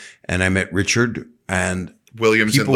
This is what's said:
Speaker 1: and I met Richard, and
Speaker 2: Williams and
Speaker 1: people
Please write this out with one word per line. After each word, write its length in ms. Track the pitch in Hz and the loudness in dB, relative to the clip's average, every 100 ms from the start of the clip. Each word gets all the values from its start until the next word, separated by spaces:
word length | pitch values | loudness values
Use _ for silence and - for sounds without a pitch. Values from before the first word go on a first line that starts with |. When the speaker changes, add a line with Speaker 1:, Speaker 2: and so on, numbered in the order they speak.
| - - | -20 -18
Speaker 1:
and 180 | - 90 | -6 -2
I 60 | 92 | 0
met 240 | 95 - | 0 0
Richard, 560 | 92 95 117 120 - - _ - | -2 0 0 0 -2 -12 _ -6
and 460 | 92 92 92 87 - _ 113 | -2 -2 -4 -8 -14 _ -2
Speaker 2:
Williams 400 | 113 110 107 139 | 2 4 2 2
and 80 | |
Speaker 1:
people 80 | 104 | 2